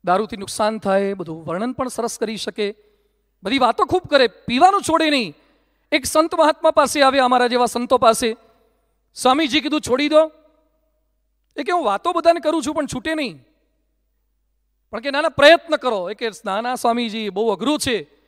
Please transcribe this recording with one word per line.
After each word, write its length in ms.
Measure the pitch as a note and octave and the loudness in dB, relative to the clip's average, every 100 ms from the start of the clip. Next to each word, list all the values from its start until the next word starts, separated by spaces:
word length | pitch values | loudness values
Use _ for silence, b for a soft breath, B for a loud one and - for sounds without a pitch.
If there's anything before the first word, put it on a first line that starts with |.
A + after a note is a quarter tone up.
દારૂથી 320 | F3 F#3+ G#3+ G#3 | 0 -2 -2 -10
નુકસાન 420 | G3 - G#3+ A3 | -12 -4 -4 -2
થાય, 360 | G3+ G3 G3+ | -2 0 -2
બધું 300 | G3 E3 D#3+ | -6 -10 -12
વર્ણન 280 | D#3+ F3 A#3+ | -8 -6 -6
પણ 160 | B3 B3+ | -6 -8
સરસ 300 | - A#3 - | -6 -8 -6
કરી 180 | A3 G#3+ | -8 -6
શકે, 380 | - - G3+ - _ _ _ _ _ _ | -10 -6 -8 -8 _ _ _ _ _ _
બધી 160 | F#3+ C4+ | -4 0
વાતો 260 | B3 - | 0 2
ખૂબ 180 | F4+ F4+ - | 0 -2 2
કરે, 160 | C#4+ A#3 | 2 2
પીવાનું 560 | - - B3 F4+ G4 | -2 -6 4 4 4
છોડે 280 | D#4 D#4+ D#4 | 2 2 2
નહીં. 240 | C#4+ F#3+ - _ _ _ _ _ | 0 -4 -12 _ _ _ _ _
એક 120 | G3+ | -4
સંત 300 | - D#4 E4 | 0 0 0
મહાત્મા 360 | E4+ D#4 D#4 D#4+ | 2 2 4 2
પાસે 320 | D#4 C#4+ D4+ | 2 2 4
આવ્યા, 220 | C4+ C4+ | 2 4
અમારા 220 | B3+ B3+ A#3+ | 2 2 2
જેવા 200 | A#3+ A#3+ | 0 0
સંતો 320 | A#3+ B3 C4 | -2 0 4
પાસે. 380 | A#3+ A3+ A#3 A3 _ _ _ _ _ _ _ | 4 4 -2 -6 _ _ _ _ _ _ _
સ્વામીજી 460 | - B3 C4+ D#4 C#4+ | -2 0 2 0 -2
કીધું, 200 | C4+ D4+ | -2 -4
"છોડી 280 | - B3+ D4 | -2 -2 2
દો." 240 | D#4 D#4+ _ _ _ _ _ _ _ _ _ _ _ _ - | 2 2 _ _ _ _ _ _ _ _ _ _ _ _ -8
એ 60 | |
કે, 100 | D4 | -2
"હું 120 | F4+ | 0
વાતો 280 | A#3+ G3 E4+ | 0 -2 -2
બધાને 280 | E4+ E4 E4+ | 2 2 2
કરું 220 | D4+ E4 | 0 -2
છું 120 | B3 | -4
પણ 120 | D#4 C#4 | -6 -6
છૂટે 280 | B3+ D#4+ | -6 -6
નહીં." 300 | D#4+ B3+ D3 _ _ _ _ _ _ _ _ _ _ _ _ _ _ _ | -6 -6 -10 _ _ _ _ _ _ _ _ _ _ _ _ _ _ _
પણ 100 | G#3+ | -10
કે, 100 | C4+ | -6
"ના, 100 | C#4 | -4
ના, 80 | D#4+ | -4
પ્રયત્ન 480 | - C#4+ E4 - D4+ | 6 6 6 2 -4
કરો." 340 | B3+ G#3 F3 | -2 -4 -6
એ 40 | |
કે, 140 | G#3+ A#3+ F#3 | -8 -8 -8
"ના, 160 | G3 G3 | -6 -6
ના, 140 | A#3+ | -6
સ્વામીજી, 540 | B3+ A#3+ A#3 A#3 A3 G#3+ | -2 0 0 -4 -6 -6
બહુ 200 | F#3 A3+ | -2 -2
અઘરું 300 | F#3 A#3+ D4+ | -2 -2 -2
છે." 420 | C4+ G#3+ C#3+ _ | -2 -4 -6 _